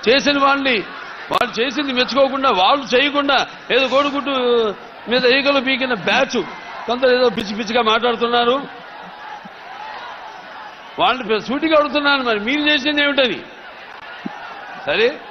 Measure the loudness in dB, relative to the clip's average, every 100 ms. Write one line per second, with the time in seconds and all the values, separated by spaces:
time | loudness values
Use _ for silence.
0 | 4 4 4 2 4 2 2 0 -2 -12
1 | -14 -14 -4 0 0 0 -2 0 -2 0
2 | 0 4 2 4 2 4 4 4 2 2
3 | 4 2 2 2 0 -6 0 2 4 2
4 | 2 0 -2 0 2 2 2 -4 -12 -16
5 | -2 2 4 4 4 2 2 0 0 -2
6 | 0 2 2 0 -4 -8 -14 -12 -6 2
7 | 4 4 4 0 -6 -6 -2 0 2 2
8 | 2 0 2 2 2 0 -2 -14 -16 -16
9 | -16 -16 -14 -14 -16 -18 -16 -14 -12 -12
10 | -12 -14 -14 -16 -16 -16 -16 -16 -16 0
11 | 0 2 0 -2 -2 -2 4 4 4 2
12 | 2 2 2 0 0 0 2 2 2 2
13 | 2 4 2 0 -8 -16 -18 -18 -18 -16
14 | -16 -12 -10 -10 -14 -14 -14 -10 -4 2
15 | 2 0 -14